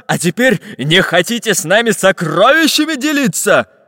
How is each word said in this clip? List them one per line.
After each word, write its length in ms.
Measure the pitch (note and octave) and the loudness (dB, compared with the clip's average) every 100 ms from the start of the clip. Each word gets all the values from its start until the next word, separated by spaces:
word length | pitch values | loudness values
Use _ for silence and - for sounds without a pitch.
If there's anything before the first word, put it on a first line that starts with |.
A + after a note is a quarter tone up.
| - | -6
а 120 | D3+ | -4
теперь 420 | E3 - B3+ G#3 - - | -2 0 2 0 -2 -10
не 240 | C3 E3+ | 0 2
хотите 520 | F#3 E3 F3+ A#3 A3+ | 2 0 0 -2 -2
с 100 | F#3+ | -4
нами 260 | D3+ F#3+ A#3 | 0 0 0
сокровищами 1040 | G#3 F#3+ F#3+ E3 E3 G#3+ D4+ D#4+ - D4+ D#4 | 0 0 0 -2 2 2 4 2 0 -2 -4
делиться! 680 | C#4 D4+ C4 E3 - E3 A2+ _ | -2 -2 -2 -2 0 0 0 _